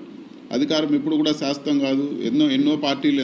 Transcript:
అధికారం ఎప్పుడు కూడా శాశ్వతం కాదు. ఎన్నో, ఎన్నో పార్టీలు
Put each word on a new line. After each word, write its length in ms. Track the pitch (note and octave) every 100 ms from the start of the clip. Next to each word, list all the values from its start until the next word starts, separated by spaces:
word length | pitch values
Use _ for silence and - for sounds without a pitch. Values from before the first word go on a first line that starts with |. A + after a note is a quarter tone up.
| - - - - - A#2+
అధికారం 360 | D3 D#3 D3+ D3
ఎప్పుడు 160 | D3+ D3+
కూడా 120 | D3+ D3
శాశ్వతం 360 | C#3 C#3+ D3+ C#3+ C3+
కాదు. 200 | C3+ C#3+ - A#2
ఎన్నో, 160 | C#3 D3+ C3
ఎన్నో 180 | C#3+ D3+ C#3+
పార్టీలు 340 | C3+ D3+ C#3